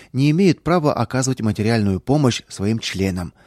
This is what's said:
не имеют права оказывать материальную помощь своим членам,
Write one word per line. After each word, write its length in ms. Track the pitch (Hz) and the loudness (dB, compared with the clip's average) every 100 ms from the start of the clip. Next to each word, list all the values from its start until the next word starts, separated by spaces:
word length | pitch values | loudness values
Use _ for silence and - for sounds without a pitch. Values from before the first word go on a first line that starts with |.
| - | -10
не 200 | 123 147 | 0 2
имеют 320 | 160 196 - | 4 4 2
права 280 | - 175 147 | 0 0 2
оказывать 500 | - 113 127 131 127 | 0 -2 -2 -2 -2
материальную 580 | 110 101 107 117 101 92 | -2 0 0 0 0 -2
помощь 420 | - 143 135 - - | 0 2 2 0 -10
своим 320 | - 101 113 | -6 -4 -4
членам, 520 | - 92 95 90 85 - | -6 -2 -2 -2 -8 -14